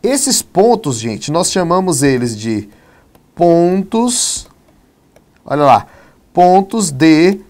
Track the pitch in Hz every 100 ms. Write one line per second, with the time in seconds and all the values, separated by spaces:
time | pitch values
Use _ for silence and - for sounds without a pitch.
0 | 208 277 277 202 - 175 226 220 147 117
1 | 113 104 - 160 180 190 170 180 185 147
2 | 139 131 120 107 113 107 101 _ _ _
3 | _ _ _ - 175 170 175 190 190 226
4 | 247 247 - - - _ _ _ _ _
5 | _ _ _ _ - 143 143 117 - -
6 | _ _ _ - 180 190 196 226 185 135
7 | 160 156 175 202